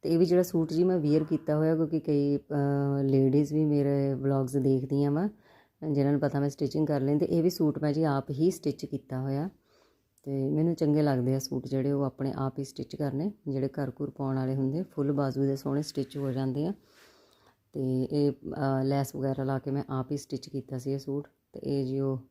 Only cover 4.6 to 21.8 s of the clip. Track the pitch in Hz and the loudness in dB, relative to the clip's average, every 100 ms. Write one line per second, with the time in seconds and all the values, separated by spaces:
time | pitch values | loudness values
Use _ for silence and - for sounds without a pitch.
4.6 | 135 135 131 139 143 147 202 - _ - | 2 2 0 0 2 2 -2 -4 _ -20
5.6 | _ _ 156 143 139 143 147 147 143 139 | _ _ -2 2 4 4 2 0 -2 0
6.6 | 143 156 151 143 135 147 - 170 165 180 | -2 0 0 2 2 2 2 2 2 2
7.6 | 156 - 151 143 160 139 131 135 165 185 | 0 2 -2 0 2 0 -2 0 0 2
8.6 | - 139 - 139 - 131 135 139 170 - | -4 -4 -6 -8 -6 -6 -4 -4 -4 -8
9.6 | _ _ _ _ _ _ - 139 135 151 | _ _ _ _ _ _ -8 -4 0 2
10.6 | 165 165 156 147 147 135 123 135 139 135 | 0 2 2 4 4 2 2 0 -2 -8
11.6 | 131 135 131 139 139 - 135 - 135 - | -4 -2 0 0 -2 -4 -6 -4 -4 -4
12.6 | 135 - 139 - 147 135 180 208 - 135 | -10 -10 -12 -6 -4 -2 -4 -6 -6 -4
13.6 | 131 143 135 - 143 - 135 131 131 135 | -4 -4 -6 -6 -10 -6 -4 -2 -2 0
14.6 | 131 147 185 - 139 139 139 131 139 135 | -2 -2 -6 -4 -2 0 0 0 0 0
15.6 | 139 139 151 - 135 147 139 127 135 131 | -2 -2 -2 -4 -6 -4 -4 -2 -2 -2
16.6 | 156 202 _ _ - _ _ _ _ _ | -2 -4 _ _ -20 _ _ _ _ _
17.6 | _ - 131 127 127 147 143 139 - - | _ -6 -2 0 0 2 0 0 -8 -4
18.6 | 135 135 131 139 135 143 135 135 135 135 | 0 0 0 0 -2 -2 -4 -2 -2 -2
19.6 | 139 139 - 131 127 147 - 135 - 139 | -2 -4 -2 -4 -4 -6 -6 -10 -8 -10
20.6 | 127 131 131 135 135 139 143 _ _ - | -8 -8 -4 -6 -4 -6 -6 _ _ -12
21.6 | 139 139 | -4 -4